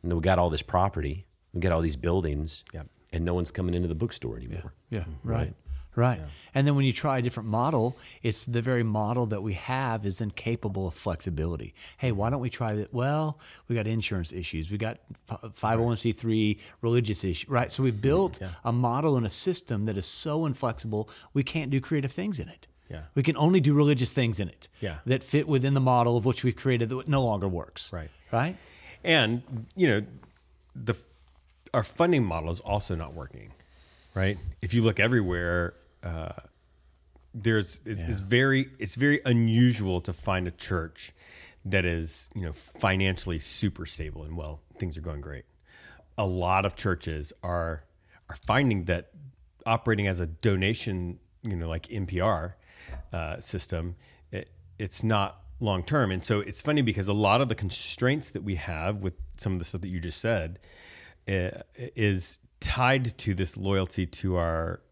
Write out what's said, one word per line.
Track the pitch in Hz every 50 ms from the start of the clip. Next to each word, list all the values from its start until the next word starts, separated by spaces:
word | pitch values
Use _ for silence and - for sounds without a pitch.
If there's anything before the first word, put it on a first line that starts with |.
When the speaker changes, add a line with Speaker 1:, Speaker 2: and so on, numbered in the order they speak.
Speaker 1:
And | - 87
we | 85 85
got | 80 92 92 90
all | 87 87
this | 78 73
property, | - - - 90 92 98 - 80 71 71 73 98 - _ _ _ _ _
we | - 90
got | 85 92
all | 85 82
these | 85 82 73
buildings, | - 87 85 87 95 85 78 71 71 78 78 - - _ -
Speaker 2:
Yep. | - 82 73 - _ _ _ _
Speaker 1:
and | - 85 85
no | 87 87
one's | 90 87 -
coming | - - 92 87 87
into | 87 90 85
the | 82
bookstore | 78 - 87 - - - 58 55 58
Speaker 3:
Yeah. | 62
Speaker 1:
anymore. | 62 - 90 80 78 - _ _ _
Speaker 3:
Yeah, | 120 104
Speaker 2:
Mm-hmm. | 82 80 78 67 - 117
Speaker 3:
right. | 113 113
Speaker 1:
Right. | 76 - - _ _ - - - - - -
Speaker 3:
Right. | 120 120 127 120 82
Speaker 2:
Yeah. | 78 73 73 - - - -
Speaker 3:
And | 139 139
then | 147 143
when | 139 135
you | 131
try | 120 - - 151 135 127
a |
different | 120 123 - 117 110 110
model, | 104 113 120 147 160 120 110 123 131 - - - - -
it's | - 117 104 - -
the | - 120 120
very | 113 131 127 120 117
model | 113 107 107 107 107 120 123 120
that | 107 110 101
we | 98 110 98
have | 87 - - 131 131 135 123 113 110 107
is | 101 92 -
incapable | 113 104 - - - 113 117 117 - 104 98 95 95
of | 87 -
flexibility. | - - 101 85 78 - 95 80 73 76 87 85 71 53 50 - - - - -
Hey, | - - 127
why | 110 98 104 117
don't | 139 139
we | 120 113
try | - - 123 110 104
that? | 107 101 - -
Well, | 120 123 139 147 156 156 156 143 - - - - - _
we | - 117
got | 113 104 110
insurance | 113 113 101 - 101 92 85 -
issues. | - 92 82 - - 80 78 87
We | 101 104
got | 110 110 117 - _ _ - - _
fi-, | - 113 - - 113 101
five | - - 110 113 113
oh | 117
one | 120 117
C | 104 - 117
three | 107 - - 113 110 110 107 107 101 - - - - _
religious | - 117 120 123 113 104 101 - -
issue, | 92 85 - - -
right? | 135 123 123 -
So | - -
we've | 135 131 113 101
built | 110 135 151 185 190 180 - -
Speaker 2:
Yeah. | 98 90 87 - -
Speaker 3:
a | 117
model | 117 120 123 120 120 135 156 160 139
and | 127 113
a | 107
system | - - - 185 175 - - - 120 101 107
that | 110 101
is | 98 90
so | - - - - 156 147 160 165
inflexible, | 151 123 - - 117 - - - 113 107 104 110 - - - - - _
we | 139
can't | 127 127 - 160 147 127
do | 143 135
creative | - - 160 147 135 131
things | - - 185 214 190 127
in | - -
it. | - _ - _ _ _ _ _
Speaker 2:
Yeah. | - 78 76 - _
Speaker 3:
We | 143 123
can | 165 147
only | - 151 165 190 190
do | 131 147 143
religious | 147 147 147 147 120 123 -
things | - 139 123 117 104 87
in | 98 80
it | - _ - - _ -
Speaker 2:
Yeah. | - 95 78 76 -
Speaker 3:
that | 120 131 127 -
fit | - - 151 - 156
within | 147 131 127 139 139
the | 135
model | 131 127 127 120 120 120 120
of | 120 101
which | - 113 - -
we've | 131 -
created | - - 135 123 117 117 110
that | 127 127 127 151
no | 143 139 127
longer | 117 104 95 98 98
works. | 90 85 - - _ - - -
Speaker 2:
Right. | - 85 78 73 - _ _ -
Speaker 3:
Right? | - 117 135 175 185 - - - - - - - - -
Speaker 2:
And, | - 175 160 151 120 107 117 123 - - 131 113 113 - -
you | 190 180 147
know, | 107 104 107 - - - - - _ _ _ _ _ _ _ _ _
the, | 131 117 110 - - - _ _ _ _ _ _ _ _ _ _ _ _ - -
our | 123
funding | 101 - - - 170 175 175 139 117
model | 95 82 82 78 82
is | 85 87
also | - - 101 104 - - 92
not | 80 82 69 78
working, | 82 76 73 - 64 50 53 - _ - _ _ _ - _ _ _ _ _ _
right? | 95 95 95 104 82 - - - -
If | - 92 113
you | 120
look | 110 113 98 -
everywhere, | 98 117 127 117 101 90 90 87 87 85 87 87 87 85 - - _ _ _ _
uh, | - 87 82 80 80 - - - - - _ _ _ _ _ _ _ _ _ _ _ _ _ - _ _ -
there's, | 117 98 113 113 107 98 - - - -
it's, | 110 110 92
it's | 82 85 - 98
Speaker 3:
Yeah. | 95
Speaker 2:
very, | 95 120 123 131 135 135 135 135 131 - -
it's | 104 98 -
very | 120 135 143 147 - -
unusual | 131 120 117 117 113 110 120 123 123 117 104 104 95 90 90
to | - -
find | 87 - - 101 92 92 90 90
a |
church | - - - - 98 87 80 80 - - - - _ _ - - - - - - - _ _
that | 98 98 95 87
is, | 87 85 82 82 80 - - - - -
you | 107
know, | 92 80
financially | 73 - - - - - - 98 95 95 95 95 92 - - 92 85 78
super | - - - - - 98 - - 85
stable | - - - 82 76 - 80 76
and, | 76 80
well, | 85 76 76 76 76 _ _ - -
things | - 87 76
are | 80
going | 76 85 76 71
great. | 69 78 71 64 - _ _ _ _ _ - - - - - - _ _ _
A | - 104
lot | 95 90 92 87 90 92 98 98
of | 98 -
churches | - - 101 90 - - 82 80 76 73 - - _
are, | - 90 87 87 82 82 80 76 - _ _ _ _ _ _ _ _ -
are | -
finding | - - 110 107 131 143 127 107 95 87
that | 90 87 85 - - _ - 143 131 _ _ - _ _ _ -
operating | 113 113 117 - 123 110 101 101
as | 98 92 87
a | 87
donation, | 80 82 - - 110 98 92 95 98 117 - - 113 95 92 90 87 87 - _ _ _ _
you | - 113 98
know, | 85 82 82
like | 80 80 - -
N | 120 104 95
P | 87 92 87
R, | 92 110 101 80 78 90 - _ _ - - - - - - - - -
uh, | - 85 80 78 - -
system, | - - - 90 - - 90 82 82 87 87 - - - - _ - _
it, | - 95 - - - - - - - -
it's | 107 92 - -
not | - 110 110 101 98 92 - - - - - -
long-term. | 120 104 98 90 87 - 151 147 123 98
And | 95 92 -
so | - 110 104
it's | 98 90 98 -
funny | - 147 151 151
because | 127 113 95 98 95 98
a |
lot | 101 107 107 98 107 123
of | 139 120
the | 110
constraints | - 101 92 - - - - - - 123 127 143 156 - -
that | - 95 87
we | 104 95
have | 80 78 92 82 78 80 95 107 101
with | 98 92 - - - - -
some | - - 104 95
of | 90
the | 85
stuff | - - 87
that | 92 90
you | 92 87
just | 82 87 82 -
said, | - 113 117 95 80 80 90 - - - - - - - - - - - - _ _ -
uh, | 98 92 90 - - - - _ _
is | - 123 - _ 117 107 104 98 92 90 - - - _ _ _ _
tied | - - - 123 127 123 135 135 127 117 - -
to | - 110 95
this | 90 95 87 -
loyalty | 101 95 98 98 95 95 90 - - 90
to | 82 - - - 95 90
our | 87 85 85 82 82 82 85 87 - _ _